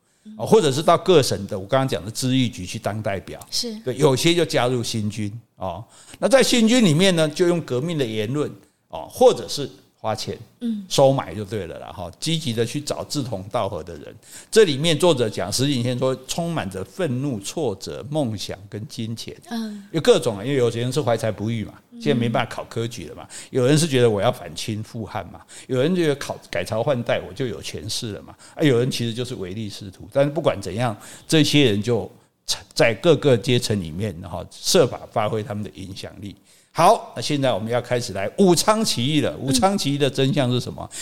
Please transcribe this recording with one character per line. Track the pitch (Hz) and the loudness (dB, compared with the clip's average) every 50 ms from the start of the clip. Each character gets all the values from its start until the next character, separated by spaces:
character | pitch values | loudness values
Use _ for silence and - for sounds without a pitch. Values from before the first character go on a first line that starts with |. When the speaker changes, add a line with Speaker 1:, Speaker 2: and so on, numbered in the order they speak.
| _ _ _ _ _ | _ _ _ _ _
Speaker 1:
嗯。 | - - - | -18 -12 -6
Speaker 2:
哦， | 117 | 2
或 | 113 196 226 | 4 6 6
者 | 170 143 | 6 4
是 | 127 143 | 2 2
到 | 165 175 170 | 4 4 4
各 | 156 - - 180 151 | 4 6 6 6 6
省 | 120 - 113 90 98 | 6 4 0 -4 -4
的， | 92 107 | -6 -6
我 | 95 95 | -6 -4
刚 | 101 135 131 | 0 0 2
刚 | 135 | 2
讲 | 131 120 82 80 | 2 -2 -4 -6
的 | 107 | -6
知 | 107 - 131 127 127 | -8 -4 -2 0 2
议 | 131 127 110 | 2 2 0
局 | 120 - 92 | -2 -8 -10
去 | 87 - 113 | -10 -8 -6
当 | - 107 101 110 | -6 -4 -4 -4
代 | 104 107 98 92 | -4 -4 -4 -6
表。 | - - 78 73 - - | -8 -10 -14 -14 -12 -8
Speaker 1:
是。 | - - - 240 214 214 | -6 -6 -4 -6 -8 -8
Speaker 2:
对， | - 127 120 | -6 -6 -2
有 | - 147 143 131 | 2 4 4 4
些 | 120 - 170 175 | 4 4 4 4
就 | 170 160 | 4 2
加 | - - 135 120 | 2 2 2 2
入 | 127 131 120 113 | 2 0 0 -2
新 | - - 113 104 | -2 -4 -2 -4
军， | 104 98 110 107 104 104 120 - _ _ | -4 -4 -4 -6 -8 -8 -12 -18 _ _
哦。 | - 92 95 82 92 120 _ - - - - - | -10 -8 -8 -8 -8 -12 _ -20 -20 -20 -20 -10
那 | - - | -2 0
在 | 202 233 269 | 4 6 6
新 | 240 - - 240 220 | 6 6 4 4 6
军 | 220 240 254 220 | 6 6 6 6
里 | 180 143 | 6 6
面 | 160 190 196 180 | 6 4 4 4
呢， | 160 160 151 | 4 2 2
就 | 151 - 180 | 2 2 2
用 | 170 175 170 | 2 2 0
革 | - - 127 123 | -2 -2 -4 -2
命 | 139 175 170 | -2 -2 -2
的 | 147 135 | -2 -2
言 | 110 110 107 104 110 135 | -2 -2 -2 -2 -2 -2
论， | 151 139 110 - - - _ _ _ _ - | -2 -4 -4 -6 -12 -20 _ _ _ _ -14
哦， | - 82 73 | -12 -12 -12
或 | - - - 247 294 | -6 2 6 6 6
者 | 285 120 98 | 6 4 -4
是 | - - 143 139 - - - _ _ _ | -8 -6 -6 -8 -8 -10 -16 _ _ _
花 | _ - 110 107 | _ -6 -4 -4
钱， | - - - 92 - - _ _ - | -4 -4 -8 -8 -10 -12 _ _ -8
Speaker 1:
嗯。 | 240 233 220 208 196 180 | -6 -6 -6 -6 -6 -2
Speaker 2:
收 | - - 139 135 135 | 2 4 4 4 4
买 | 139 - - 82 | 2 -2 -6 -8
就 | 104 104 | -8 -8
对 | 92 113 104 90 | -6 -6 -8 -8
了 | 80 - | -8 -12
啦， | - - 55 - | -14 -14 -16 -14
哈， | 98 90 85 - - | -12 -12 -14 -12 -8
积 | - 156 165 160 | -4 -2 -2 -2
极 | 151 127 | -2 -2
的 | 113 113 117 | -2 0 -2
去 | 117 - 147 | -2 -2 -6
找 | 147 - - 73 101 | -6 -6 -6 -6 -6
志 | - - 147 | -6 -4 -6
同 | 120 127 107 92 92 101 | -4 -4 -6 -8 -8 -6
道 | - 123 104 98 | -4 -4 -4 -4
合 | 92 87 78 | -4 -8 -10
的 | 82 85 | -10 -14
人。 | 78 60 55 53 - _ - - - - - | -14 -16 -18 -20 -20 _ -20 -20 -20 -8 2
这 | - 220 220 | 6 6 6
里 | 170 135 | 6 4
面 | 127 151 170 160 | 0 0 0 2
作 | 131 180 180 156 | 4 4 4 4
者 | 120 120 110 | 4 0 -2
讲， | 101 - 90 90 - | -2 -4 -4 -4 -2
石 | - 131 | 0 0
景 | 147 143 120 117 | 0 0 0 0
先 | 123 123 120 | -2 -2 0
说， | 131 131 131 127 - | 0 0 -2 -2 -6
充 | - - - 170 170 | -8 -6 -6 -4 -4
满 | 170 139 92 | -4 -4 -4
着 | 95 92 95 95 | -6 -6 -8 -10
愤 | - - - 185 151 120 127 | -10 -6 -4 -4 -2 -2 -2
怒、 | 139 147 123 101 | -2 -4 -4 -6
挫 | 95 - - 175 156 117 95 | -8 -8 -6 -4 -2 -2 -4
折、 | - - - 73 67 67 135 | -4 -8 -10 -10 -10 -10 -6
梦 | 147 208 185 117 107 | -4 -2 -2 -2 -4
想 | 92 - - 82 95 98 | -6 -8 -10 -10 -12 -14
跟 | 101 - 107 107 | -14 -12 -12 -12
金 | - - - 113 110 117 | -12 -10 -8 -8 -8 -8
钱。 | 110 - - - - - - | -10 -10 -14 -14 -16 -14 -10
Speaker 1:
嗯。 | 240 226 220 220 208 208 - - | -8 -8 -8 -8 -10 -14 -12 -6
Speaker 2:
有 | - 165 | -4 0
各 | - 247 233 | 4 4 4
种 | 175 - 127 107 95 | 4 4 -2 -4 -2
啊， | 101 | -4
因 | 131 | -2
为 | 147 | 0
有 | 139 123 117 | 2 2 2
些 | 110 117 | 0 0
人 | 120 127 | -4 -2
是 | 131 156 | -2 -2
怀 | 135 120 117 | 0 0 0
才 | 110 - 110 | 0 0 -4
不 | 98 92 104 113 | -4 -2 -4 -4
遇 | 117 113 101 | -4 -4 -6
嘛， | - - - _ _ | -8 -12 -20 _ _
Speaker 1:
嗯。 | - - | -14 -6
Speaker 2:
现 | - 147 143 | -2 0 2
在 | 123 | 2
没 | 117 117 | 2 0
办 | 113 135 117 | 0 0 -2
法 | - - | -2 -6
考 | - - | -10 -10
科 | - - 117 113 | -8 -6 -6 -6
举 | 117 117 - 82 | -6 -8 -10 -14
了 | 73 65 | -14 -14
嘛。 | - 71 - - - - - | -16 -18 -18 -18 -18 -12 -4
有 | - 131 123 | -2 2 2
人 | 127 147 | 4 4
是 | 151 160 | 4 4
觉 | 170 135 123 | 4 4 4
得 | 123 117 | 4 4
我 | 107 98 | 4 4
要 | 98 120 | 2 0
反 | - - - 85 78 | 0 -2 -6 -14 -12
清 | - - - 107 104 107 | -10 -6 -6 -6 -6 -8
复 | - - 117 104 | -10 -10 -10 -10
汉 | - - 107 87 87 | -8 -8 -10 -10 -10
嘛， | - - - _ - - - | -16 -20 -20 _ -20 -16 -8
有 | - 127 127 | -4 -2 0
人 | 131 165 185 | 0 2 2
觉 | 180 165 | 2 2
得 | 156 139 | 0 0
考-， | 135 - - 101 - - - | -2 -4 -10 -10 -10 -10 -6
改 | - 87 90 | -6 -6 -4
朝 | - 110 110 117 | -2 -2 -2 0
换 | 151 139 120 | 0 0 0
代 | 117 - 123 92 85 | 0 -2 -2 -2 -2
我 | 87 87 | -8 -8
就 | 95 135 | -6 -6
有 | 117 90 69 | -6 -6 -8
权 | 71 - - 85 76 107 | -10 -10 -12 -10 -8 -6
势 | - - - 110 | -6 -6 -6 -8
了 | 98 - | -10 -12
嘛， | - 80 - _ - - - | -14 -18 -20 _ -20 -14 -4
啊， | - | 2
有 | 160 147 123 | 4 4 6
人 | 117 127 135 | 4 2 0
其 | 131 - 120 | 0 -2 -2
实 | 117 110 | -4 -4
就 | 120 123 | -4 -6
是 | - 127 | -8 -6
唯 | 92 95 90 95 | -8 -8 -8 -8
利 | 110 113 | -8 -8
是 | 101 - - 107 98 | -10 -10 -12 -14 -16
图。 | - - 82 - - | -16 -16 -12 -4 0
但 | 135 139 | 2 2
是 | 147 | 2
不 | 147 180 | 0 -2
管 | 147 131 90 101 | -2 -2 -2 -2
怎 | 92 - 87 | -6 -8 -4
样， | 110 127 120 104 - - - - - - | -2 -2 -2 -4 -6 -12 -20 -20 -14 -4
这 | - 160 160 143 | 2 4 4 4
些 | - - 147 143 120 | 6 6 6 6 6
人 | 101 104 | 4 2
就 | 101 120 117 104 90 - - - _ _ _ _ _ - - - - _ - | 0 0 0 0 -2 -6 -12 -20 _ _ _ _ _ -6 -6 -6 -6 _ 0
在 | - 127 117 110 | 4 4 4 4
各 | - - 175 156 | 2 4 4 4
个 | 127 - 147 127 | 6 6 4 4
阶 | 110 - - 123 | 4 4 2 2
层 | 120 - - 110 101 | 2 2 0 -2 -2
里 | 85 78 | -4 -6
面， | 76 87 113 107 80 82 | -6 -6 -6 -6 -6 -8
然 | 95 90 | -12 -10
后 | 85 85 85 - | -10 -10 -10 -12
设 | - - - - - 185 143 | -14 -8 -2 2 4 4 4
法 | 120 113 - - - | 4 2 -6 -10 -6
发 | - 120 107 | -2 -2 0
挥 | 107 113 110 | 0 -2 -4
他 | 107 - 104 | -4 -6 -6
们 | 104 104 | -8 -8
的 | - - | -10 -10
影 | - 98 92 98 | -14 -14 -14 -12
响 | - - 87 - - | -12 -14 -14 -14 -12
力。 | 104 101 - _ _ _ _ _ _ _ - | -14 -14 -14 _ _ _ _ _ _ _ 0
好， | - 165 190 226 - - - - | 4 6 6 6 4 0 -10 -10
那 | 127 | -6
现 | 117 - 151 143 | -4 -2 -2 0
在 | 135 127 113 | 2 0 0
我 | |
们 | 95 110 113 | 0 -2 -2
要 | 120 120 | -2 -2
开 | 113 - 123 | -2 -2 -4
始 | 123 113 - | -4 -4 -4
来 | 92 98 95 107 - | -6 -6 -6 -4 2
武 | - 202 185 170 | 4 6 6 6
昌 | 156 - - 214 220 220 | 6 4 2 2 2 2
起 | - - 131 117 | 0 0 0 0
义 | 139 156 147 | 2 2 2
了。 | 120 92 - | 2 0 -2
武 | 85 120 135 | -4 -2 0
昌 | 135 127 131 196 202 | 0 2 2 2 2
起 | 196 - 139 143 | 2 -2 -2 0
义 | |
的 | 143 147 131 | 2 0 0
真 | 127 - 135 135 135 | 2 2 0 0 2
相 | 147 131 123 | 0 0 2
是 | 127 120 | 0 0
什 | - 92 87 | -2 -4 -8
么？ | - 85 - | -10 -12 -12
Speaker 1:
嗯。 | - - | -12 -12